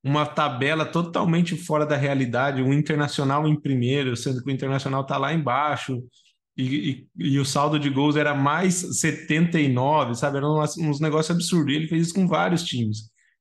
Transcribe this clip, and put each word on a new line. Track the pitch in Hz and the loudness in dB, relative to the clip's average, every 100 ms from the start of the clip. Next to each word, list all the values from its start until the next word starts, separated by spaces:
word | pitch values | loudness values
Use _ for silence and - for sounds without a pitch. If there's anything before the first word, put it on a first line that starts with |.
Uma | 135 143 147 | -2 0 0
tabela | - 147 127 135 160 | 0 -2 0 0 0
totalmente | 151 165 170 180 175 165 170 156 | 0 -2 -2 0 2 2 2 -2
fora | - 156 151 | -2 0 0
da | 143 | 0
realidade, | 139 139 123 120 139 131 | 0 0 0 0 0 0
o | 131 | 2
Internacional | 143 143 151 147 - 139 139 156 | 2 2 0 0 0 0 2 2
em | 151 | 0
primeiro, | 143 131 120 143 131 117 | 0 0 0 0 0 -2
sendo | 143 127 | -4 -4
que | 131 | -4
o | |
Internacional | 135 135 135 135 135 135 | -4 -2 -2 -2 -4 -2
tá | 139 | -2
lá | 135 | -2
embaixo, | 165 135 127 151 135 - 127 123 _ _ _ _ - | -2 0 0 0 -2 -4 -8 -8 _ _ _ _ -6
e, | 127 143 156 127 - - | -4 -2 -4 -6 -10 -6
e, | 170 | 0
e | 139 | 0
o | |
saldo | 135 147 151 151 | 0 2 2 2
de | 143 | 0
gols | 131 147 147 | 0 2 2
era | 147 | 0
mais | 143 139 156 190 175 - - | 2 0 2 2 0 -2 -2
setenta | 160 - - 151 170 170 | -2 -2 0 2 2 4
e | 143 | 2
nove, | 123 135 156 123 120 | 2 2 2 0 0
sabe? | 143 139 | -2 0
Eram | 147 | 0
umas, | 156 151 160 | 0 0 0
uns | 160 139 | -2 0
negócios | 156 151 160 170 | 0 0 0 0
absurdos, | 170 180 135 | 2 2 2
e | 147 | 0
ele | 160 | 0
fez | 165 165 | 0 0
isso | |
com | 196 180 | 2 2
vários | 160 180 170 | 2 2 0
times. | - 123 110 107 - _ _ _ | -2 -2 -2 -4 -10 _ _ _